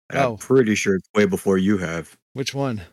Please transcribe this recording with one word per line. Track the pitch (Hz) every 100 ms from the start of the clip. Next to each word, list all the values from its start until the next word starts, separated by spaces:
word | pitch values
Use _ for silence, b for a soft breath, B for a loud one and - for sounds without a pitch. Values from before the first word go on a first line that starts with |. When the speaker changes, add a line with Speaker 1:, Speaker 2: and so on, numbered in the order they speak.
| -
Speaker 1:
and | -
I'm | 131
Speaker 2:
Oh. | 107
Speaker 1:
pretty | - 131 110 104
sure | 104 95
it's | -
way | 107 101
before | 92 104 95
you | 95 101
have. | 82 82 78 _ _
Speaker 2:
Which | 131 139
one? | 139 139 107 85